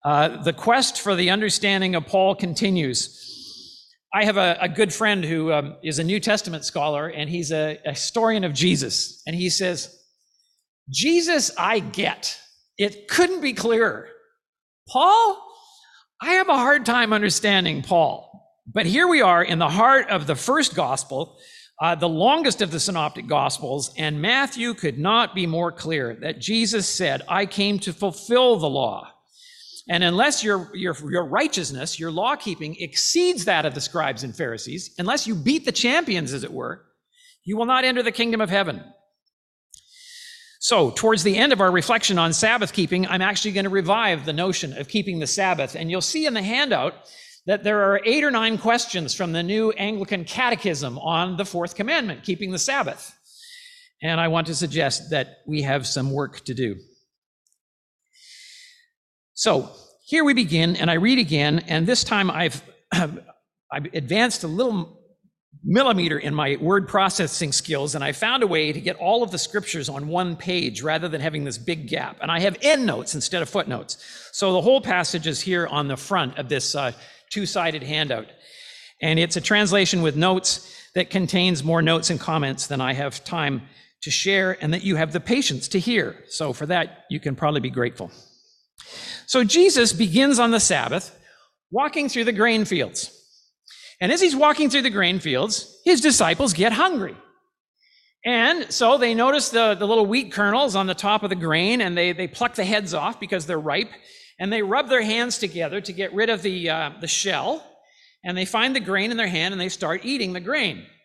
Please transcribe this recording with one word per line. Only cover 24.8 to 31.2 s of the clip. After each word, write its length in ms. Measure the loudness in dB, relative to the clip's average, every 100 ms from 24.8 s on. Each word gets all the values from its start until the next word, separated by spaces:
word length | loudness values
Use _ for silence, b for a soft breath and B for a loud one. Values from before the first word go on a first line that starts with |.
| -4 -2
not 360 | 2 2 2
be 120 | -2 -2
more 260 | -2 -2
clear 420 | -4 -4 -4 -4 -6
that 180 | -10 -8
Jesus 500 | -2 0 2 0 -2
said, 340 | -2 -2 -2 -2
"I 200 | -2 -2
came 340 | 0 0 0
to 120 | -4
fulfill 680 | -4 -4 -6 0 4 6 4
the 120 | 2
law." 400 | 0 -2 -4 -12 -20 _ B B B B B -4
And 160 | 0
unless 400 | 2 4 2 2
your, 280 | 0 0 -2
your, 220 | -6 -6 -4 -4
your 160 | -2